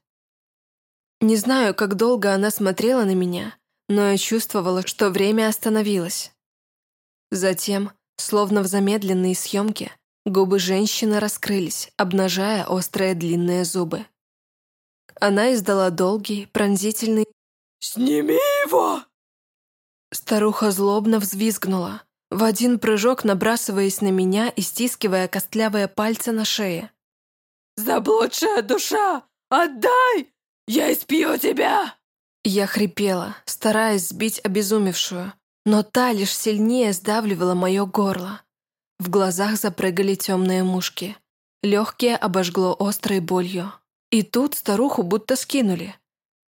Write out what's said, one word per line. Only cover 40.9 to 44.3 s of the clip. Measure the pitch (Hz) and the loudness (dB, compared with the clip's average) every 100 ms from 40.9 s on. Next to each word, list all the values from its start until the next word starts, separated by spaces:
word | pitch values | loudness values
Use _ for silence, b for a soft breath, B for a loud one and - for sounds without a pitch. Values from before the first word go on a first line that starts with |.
| - 185 208 _ _ _ - | -8 -12 -14 _ _ _ -6
Легкие | 208 202 220 - 240 233 | 0 0 0 0 0 0
обожгло | 214 185 175 180 185 - | 0 0 0 0 0 0
острой | 202 - 208 196 | -2 -2 -2 -2
болью. | 170 180 180 185 190 - _ _ - | 0 -2 -2 -6 -8 -12 _ _ -2
И | 220 | 0
тут | 196 | 2